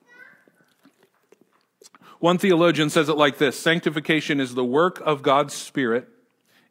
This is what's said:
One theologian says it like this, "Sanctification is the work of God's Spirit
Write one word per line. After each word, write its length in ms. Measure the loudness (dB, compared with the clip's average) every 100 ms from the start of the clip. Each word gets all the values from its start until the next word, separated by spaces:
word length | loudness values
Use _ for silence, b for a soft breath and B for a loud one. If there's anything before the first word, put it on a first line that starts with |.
| _ -20 -20 _ _ _ _ _ _ _ _ _ _ _ _ _ _ _ -20 _ b b
One 180 | 0 2
theologian 540 | 4 4 4 2 0
says 180 | 0 0
it 80 | 2
like 220 | 2 2
this, 200 | -2 0
"Sanctification 840 | -2 -2 -2 -4 -2 -2 -2 -4
is 140 | -4
the 100 | -4
work 360 | -2 0 0 -2
of 180 | -4 -2
God's 320 | 0 0 0
Spirit 540 | -8 -10 -4 -2 -2 -6 _ _ _ _ _ _